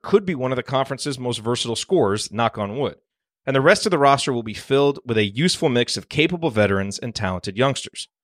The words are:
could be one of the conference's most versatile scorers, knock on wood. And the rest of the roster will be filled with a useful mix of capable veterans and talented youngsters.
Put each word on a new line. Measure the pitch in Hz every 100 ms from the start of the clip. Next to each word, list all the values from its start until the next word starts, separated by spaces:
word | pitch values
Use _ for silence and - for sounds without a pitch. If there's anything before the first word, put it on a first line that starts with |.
could | - 214 185
be |
one | 147 127
of | 123
the |
conference's | - 135 135 131 147 127
most | 123 110
versatile | 113 120 117
scorers, | 110 - 180 104 107 -
knock | 104 117 110
on | 101 123
wood. | 117 - _ _ _ _ -
And |
the | 135
rest | 147 208 214
of |
the | 156
roster | 139 139 -
will | 120
be | 110
filled | 101 - 139 143 143
with | 123 110
a |
useful | 104 113 180 - 160
mix | 120 120 101
of | -
capable | 147 160 175 160
veterans | 107 101 98 98 -
and | 123
talented | - 95 90 104 95
youngsters. | 135 131 - - - _